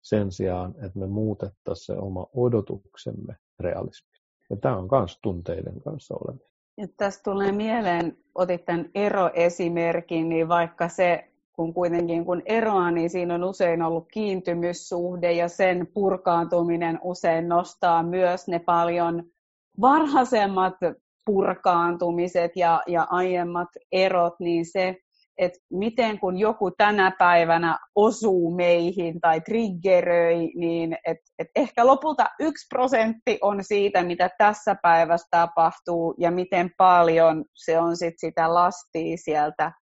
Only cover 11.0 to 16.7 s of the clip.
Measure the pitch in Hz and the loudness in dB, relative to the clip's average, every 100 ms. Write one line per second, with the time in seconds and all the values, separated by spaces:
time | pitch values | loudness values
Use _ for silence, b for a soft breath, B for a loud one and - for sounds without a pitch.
11 | 175 165 - _ _ - 165 170 175 170 | 0 0 -4 _ _ -8 -6 -2 -2 -2
12 | 170 170 170 175 - 226 220 196 175 170 | -2 -4 -2 -6 -2 -2 0 0 0 0
13 | 165 185 175 175 180 196 180 170 165 165 | -2 -2 -4 -2 -4 -2 0 0 -2 -4
14 | 165 214 208 190 185 170 170 175 - 180 | -6 -6 -4 -4 -4 -4 -4 -6 -8 -6
15 | 175 180 170 170 175 175 190 180 175 - | -6 -2 -2 0 -2 0 0 0 -4 -2
16 | 196 185 185 170 170 175 170 | 0 0 0 0 0 0 0